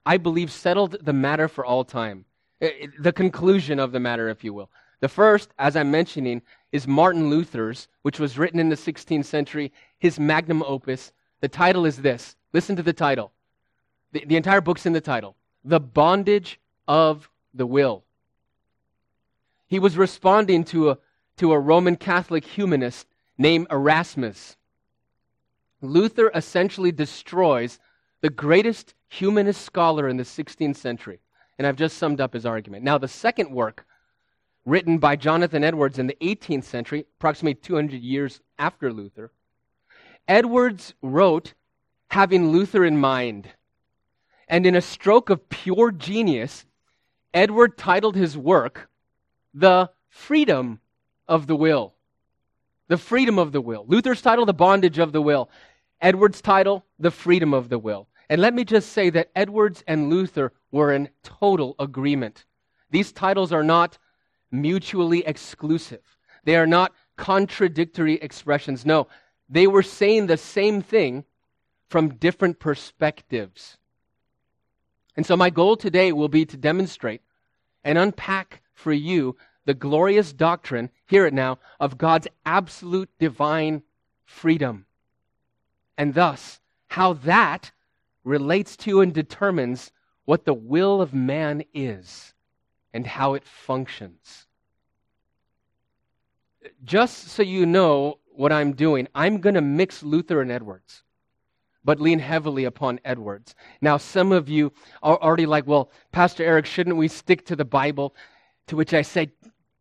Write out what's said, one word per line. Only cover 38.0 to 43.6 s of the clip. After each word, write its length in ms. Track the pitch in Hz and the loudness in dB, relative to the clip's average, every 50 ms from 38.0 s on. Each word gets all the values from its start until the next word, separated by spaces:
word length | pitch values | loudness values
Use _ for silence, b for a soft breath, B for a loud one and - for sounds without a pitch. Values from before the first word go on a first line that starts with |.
years 400 | 120 127 135 143 143 131 - - _ _ _ | -8 -6 -4 -4 -4 -6 -8 -14 _ _ _
after 340 | - 143 170 - _ 151 127 | -6 -6 -6 -4 _ -6 -6
Luther, 400 | 113 107 101 101 - 107 113 117 _ _ _ _ _ _ _ _ _ _ _ b b b b b b b b | -6 -8 -12 -16 -18 -20 -20 -20 _ _ _ _ _ _ _ _ _ _ _ b b b b b b b b
Edwards 680 | - 190 220 240 233 240 247 247 247 208 180 - - - _ | 2 4 4 4 4 2 2 2 2 0 -6 -12 -20 -18 _
wrote 520 | - 131 135 165 196 180 156 160 - - - _ _ _ _ _ _ _ _ _ _ _ | -8 -2 2 4 4 4 4 0 -2 -8 -18 _ _ _ _ _ _ _ _ _ _ _
having 420 | - 196 196 175 190 180 170 156 | 0 2 2 4 4 2 4 4
Luther 340 | 160 180 202 190 - 196 180 | 4 2 2 2 2 2 2
in 120 | 165 151 | 4 2
mind. 520 | 147 139 135 131 127 123 117 107 101 95 - - _ | 2 2 0 0 -2 -4 -6 -8 -10 -16 -20 -20 _